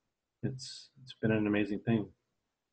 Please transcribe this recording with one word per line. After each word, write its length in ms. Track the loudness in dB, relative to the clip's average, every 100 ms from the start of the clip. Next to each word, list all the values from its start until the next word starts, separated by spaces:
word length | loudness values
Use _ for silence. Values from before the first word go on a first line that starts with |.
| _ _ _ _
it's, 480 | -6 -6 -12 -14 -18 -20
it's 140 | -20 -2
been 120 | 0
an 160 | 2 2
amazing 320 | 2 0 -2
thing. 300 | 2 2 0 -12 _ _ _ _ _